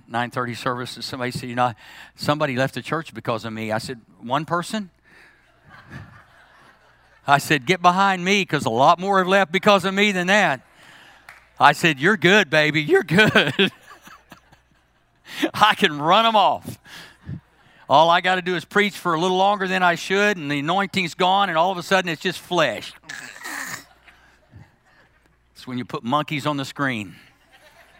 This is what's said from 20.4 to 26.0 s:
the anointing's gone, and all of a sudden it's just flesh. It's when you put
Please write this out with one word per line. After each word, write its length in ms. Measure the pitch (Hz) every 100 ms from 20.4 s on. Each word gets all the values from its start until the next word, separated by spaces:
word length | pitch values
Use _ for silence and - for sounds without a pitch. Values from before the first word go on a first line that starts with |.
| 143
the 80 | 143
anointing's 560 | 147 190 190 190 170 -
gone, 340 | 185 196 196
and 80 | 160
all 140 | 180
of 60 | 180
a 20 |
sudden 260 | - 190 180
it's 140 | 156
just 180 | 185 -
flesh. 540 | - 175 139 95 - - - - - - - 294 - - - _ - - _ _ _ 110 - _ _ _ _ _ _ _ _ -
It's 100 | -
when 140 | 123
you 60 | 117
put 180 | 147